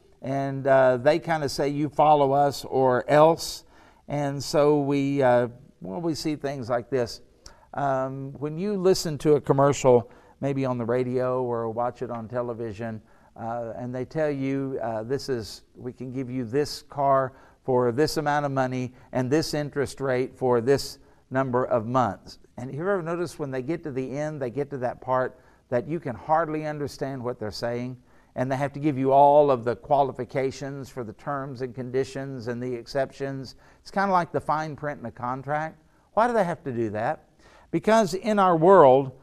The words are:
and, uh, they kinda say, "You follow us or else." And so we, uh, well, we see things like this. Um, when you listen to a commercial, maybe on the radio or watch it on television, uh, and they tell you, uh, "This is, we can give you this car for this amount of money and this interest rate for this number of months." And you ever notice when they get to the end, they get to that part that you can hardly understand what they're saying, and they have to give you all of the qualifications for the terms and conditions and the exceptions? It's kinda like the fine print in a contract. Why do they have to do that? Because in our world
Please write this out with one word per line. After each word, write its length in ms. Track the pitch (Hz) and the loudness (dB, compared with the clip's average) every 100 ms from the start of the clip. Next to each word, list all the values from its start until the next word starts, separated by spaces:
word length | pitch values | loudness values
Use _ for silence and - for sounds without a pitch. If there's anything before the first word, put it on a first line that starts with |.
| _ _ | _ _
and, 440 | - 135 135 135 131 | -8 -6 -4 -2 4
uh, 320 | 135 131 127 | 6 6 4
they 200 | 127 165 | 2 2
kinda 300 | 160 160 143 | 0 -2 -2
say, 200 | - 143 | -2 -2
"You 200 | 143 147 | -2 -2
follow 440 | - 147 151 139 | 2 6 6 4
us 320 | 135 143 123 | 4 2 0
or 400 | - 123 131 123 - | -2 2 4 2 4
else." 560 | 147 156 165 - - - _ - _ - | 6 6 4 -4 -12 -16 _ -20 _ -8
And 340 | 143 143 139 | -6 -4 -6
so 380 | - 160 147 151 | -2 2 4 4
we, 420 | 139 143 139 139 | 2 0 0 2
uh, 260 | 127 123 120 120 - _ | 4 4 2 -4 -20 _
well, 200 | 175 190 | -10 -6
we 140 | 170 | -4
see 220 | 151 160 147 | -4 -4 -4
things 320 | 139 143 113 | -6 -6 -4
like 220 | 123 117 | -4 -2
this. 300 | 131 117 - - _ - - _ | -2 -2 -6 -20 _ -20 -20 _
Um, 580 | - 143 135 131 135 135 139 | -4 -2 -2 -2 -6 -10 -8
when 200 | 147 156 | -8 -6
you 180 | 202 202 | -4 0
listen 400 | 180 180 170 147 | 2 2 0 -2
to 180 | 156 147 | 2 4
a 40 | |
commercial, 720 | - 139 139 139 131 123 120 - _ - | 4 4 4 4 6 4 4 -12 _ -8
maybe 240 | 139 139 | -4 -2
on 140 | 131 123 | -2 -4
the 60 | |
radio 580 | 113 123 123 127 127 127 | -2 -2 0 -2 -2 -2
or 280 | 123 117 117 | -2 -2 -4
watch 320 | 110 120 101 | -4 -6 -6
it 80 | 123 | -8
on 180 | 117 110 | -10 -8
television, 720 | 123 120 113 117 98 117 110 - _ _ - | -6 -6 -6 -8 -8 -10 -10 -14 _ _ -14
uh, 360 | 113 120 117 107 | -8 -8 -8 -10
and 180 | 123 | -8
they 100 | 127 | -8
tell 260 | 127 160 151 | -6 -2 -2
you, 480 | 139 135 135 135 135 | -2 -2 -2 -4 -6
uh, 220 | 113 113 | -4 -6
"This 240 | 113 135 - | -4 -4 -2
is, 340 | 127 104 - _ - | -4 -6 -14 _ -16
we 160 | 120 | -14
can 200 | 117 127 | -12 -10
give 160 | 127 127 | -8 -6
you 160 | 131 | -6
this 380 | 117 131 143 - | -2 -2 -2 -4
car 500 | - 147 139 135 131 - - _ | -10 -2 2 4 2 -4 -20 _
for 300 | - 127 123 | 0 2 2
this 240 | 117 151 - | 2 0 0
amount 280 | 151 147 | -2 0
of 80 | 147 | 0
money 400 | 135 127 127 123 - - | -2 -2 -2 -6 -10 -6
and 180 | 123 127 | -4 2
this 240 | 151 - | 2 0
interest 460 | 156 147 143 135 - | -4 -4 -4 -4 -4
rate 360 | 135 127 127 - | -2 -2 -2 -2
for 240 | 127 120 | 2 2
this 380 | 113 175 - - _ _ - | 4 2 0 -14 _ _ -6
number 340 | 131 135 123 | -4 0 0
of 220 | 127 123 110 | 0 0 0
months." 520 | 127 117 92 - - _ - | 0 0 -2 -12 -20 _ -14
And 180 | 127 | -10
you 60 | 131 | -6
ever 200 | 180 202 | -4 -2
notice 380 | 160 175 175 - | -4 -6 -6 -8
when 120 | 143 | -8
they 120 | 131 | -6
get 220 | 127 170 | -6 -6
to 60 | 156 | -6
the 280 | 131 131 135 | -6 -6 -6
end, 240 | 151 151 | -6 -6
they 80 | 127 | -6
get 180 | 120 139 | -6 -6
to 80 | 139 | -6
that 220 | 120 80 | -6 -6
part 380 | - 127 127 - _ _ - | -2 0 -2 -6 _ _ -4
that 180 | 123 117 | -4 -2
you 140 | 160 | -6
can 160 | 147 107 | -6 -8
hardly 500 | - 156 165 156 156 | 0 0 0 -4 -6
understand 560 | 151 139 - 135 135 | -8 -8 -8 -8 -6
what 160 | 120 123 | -8 -8
they're 120 | 107 | -8
saying, 460 | 101 120 120 123 123 _ _ _ | -6 -6 -6 -8 -12 _ _ _
and 160 | - 127 | -6 -4
they 60 | 135 | -2
have 160 | 143 | -4
to 80 | 143 | -2
give 180 | 151 131 | -2 0
you 140 | 135 | 4
all 380 | 139 143 147 147 | 6 8 8 6
of 140 | 131 | 4
the 120 | 117 113 | 0 -4
qualifications 1120 | - 139 139 127 120 143 135 127 139 143 131 | 0 2 2 -2 -6 -4 -4 -4 -10 -12 -12
for 160 | - | -12
the 80 | 113 | -12
terms 500 | 139 - 143 139 123 | -10 -8 -8 -8 -10
and 120 | 131 | -10
conditions 760 | 120 123 127 135 139 139 135 113 | -10 -4 -2 -2 -6 -10 -10 -8
and 140 | 120 | -6
the 120 | 127 | -6
exceptions? 800 | 123 117 139 131 - 139 135 127 - _ _ | -8 -6 -4 -4 -6 -8 -8 -12 -18 _ _
It's 100 | - | -8
kinda 220 | 202 196 | -4 0
like 200 | 185 170 | 0 0
the 80 | 143 | -4
fine 340 | - 151 156 139 | -2 -4 -4 -8
print 240 | 147 147 | -10 -10
in 60 | 113 | -12
a 60 | |
contract. 680 | - 120 131 135 151 160 - _ _ _ | -10 -8 -8 -4 -6 -6 -12 _ _ _
Why 120 | - 240 | 0 2
do 60 | |
they 120 | 233 | 2
have 200 | 175 165 | 0 -2
to 80 | 139 | -6
do 180 | 117 113 | -4 -2
that? 380 | 104 120 156 _ _ _ - _ | -2 -4 -6 _ _ _ -20 _
Because 440 | 170 - 220 202 | -2 2 4 2
in 240 | 180 226 208 | -2 -2 2
our 180 | 190 165 | 4 6
world 560 | 165 196 139 131 135 - | 8 10 10 8 4 -8